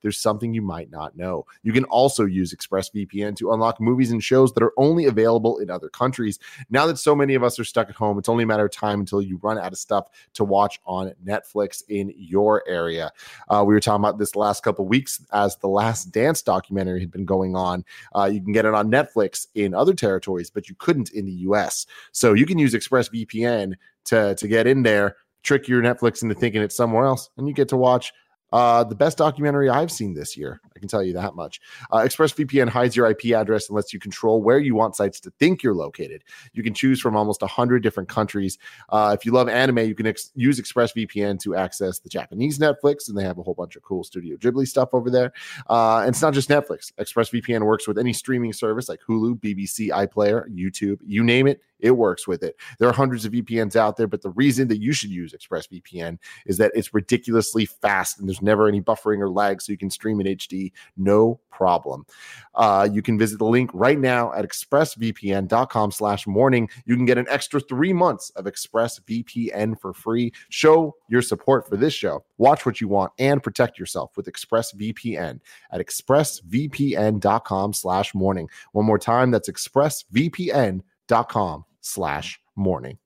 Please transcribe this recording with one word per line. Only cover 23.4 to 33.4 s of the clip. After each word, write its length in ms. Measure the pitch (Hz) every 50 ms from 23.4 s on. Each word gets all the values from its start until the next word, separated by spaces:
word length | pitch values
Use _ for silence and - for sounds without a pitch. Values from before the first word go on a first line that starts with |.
| 117 120 120 110 101 95 92 - _ _ _ _ _
to, 300 | - - 113 107 101 98
to 120 | - -
get 200 | 104 110 113 113
in 160 | 120 135 135 127
there, 340 | 113 107 104 101 98 - _ _ _ _ _ _
trick 260 | - 147 135 139 -
your 120 | 123 123
Netflix 420 | 117 120 123 120 - 120 107 - -
into 120 | 113 104
thinking 260 | - - 120 104 110
it's 160 | 104 101 -
somewhere 300 | - 123 117 110 110 127
else, 240 | 135 131 127 - - _ -
and 100 | 135 143
you 60 | 143
get 120 | 139 139 131
to 60 | 139
watch, 360 | 131 127 127 123 123 - - - _ _ _ _ _ _ _ -
uh, 320 | 117 123 120 117 117 120
the 100 | 110 110
best 220 | 101 143 160 160
documentary 540 | - 160 156 143 135 143 147 143 143 139 135
I've 200 | 120 135 160 170
seen 220 | 165 - 113 101 90
this 240 | 76 73 - -
year. 240 | - 73 67 62 - _ _ _
I 40 | -
can 80 | 95
tell 160 | 98 - 107 98
you 120 | 92 87
that 200 | 87 90 101 76
much. 260 | 87 82 73 - - _ - - - - -
Uh, 100 | - 113
ExpressVPN 680 | 113 127 - - 160 147 - - 156 127 135 139 131 117
hides 260 | 117 127 123 123 110
your 120 | 120 120
I 80 | 113 110
P 180 | - - 117 117
address 360 | 110